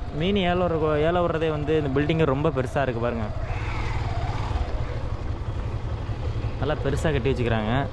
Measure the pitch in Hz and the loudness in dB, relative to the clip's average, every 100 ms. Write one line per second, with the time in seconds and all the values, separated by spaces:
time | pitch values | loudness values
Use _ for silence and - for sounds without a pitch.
0 | - 147 175 208 175 180 175 165 156 151 | -6 -2 0 2 2 2 2 2 2 4
1 | 156 175 170 160 160 151 147 156 147 135 | 4 4 2 2 0 0 2 2 2 2
2 | 147 160 156 135 156 131 123 147 131 117 | 2 4 4 4 2 0 0 0 0 0
3 | 120 117 - - - - - - - - | -2 -2 -2 -4 -4 -4 -2 -2 -2 -2
4 | - - - - - - - - - - | -2 -2 -2 -2 -2 -2 0 -2 -2 -2
5 | - - - - - - - - - - | -4 -4 -4 -4 -4 -4 -4 -4 -4 -4
6 | - - - - - - 131 147 139 139 | -4 -4 -4 -2 -4 -2 -2 0 0 0
7 | 170 143 127 123 120 110 107 127 139 | 0 2 2 2 2 2 2 0 0